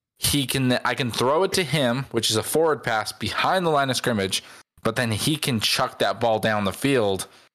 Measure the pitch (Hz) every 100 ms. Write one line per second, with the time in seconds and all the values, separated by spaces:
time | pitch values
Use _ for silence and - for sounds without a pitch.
0 | _ - - 143 127 139 127 123 123 123
1 | 123 - 127 156 190 190 147 156 123 131
2 | 131 117 - 107 - 151 160 131 123 110
3 | 107 - 117 - 143 185 170 143 135 120
4 | 127 110 98 - - - - _ - 113
5 | 117 101 143 156 147 113 - - 127 -
6 | 107 101 117 110 113 107 98 - 139 131
7 | 104 95 - - _